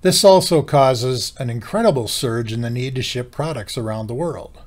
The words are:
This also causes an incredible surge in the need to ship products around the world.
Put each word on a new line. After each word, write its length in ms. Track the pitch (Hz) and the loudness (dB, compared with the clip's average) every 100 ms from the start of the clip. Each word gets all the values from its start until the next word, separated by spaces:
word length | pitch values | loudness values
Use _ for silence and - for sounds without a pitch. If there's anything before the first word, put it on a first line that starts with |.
This 220 | 185 175 | 2 6
also 380 | 202 190 175 170 | 8 8 6 0
causes 720 | - 147 135 127 127 127 - - | 2 4 4 2 -2 -4 -6 -8
an 120 | 127 | -6
incredible 580 | 117 - 202 226 139 107 | -6 -6 0 2 2 -2
surge 460 | - 135 117 113 | -4 -4 -4 -4
in 80 | 113 | -6
the 80 | 120 | -4
need 260 | 120 131 | -4 -6
to 60 | 131 | -6
ship 300 | 117 123 123 | -6 -8 -10
products 460 | - 151 143 101 - | -6 -6 -6 -8 -8
around 300 | 110 110 110 | -6 -6 -6
the 60 | |
world. 460 | 117 131 101 - - | -6 -6 -6 -14 -20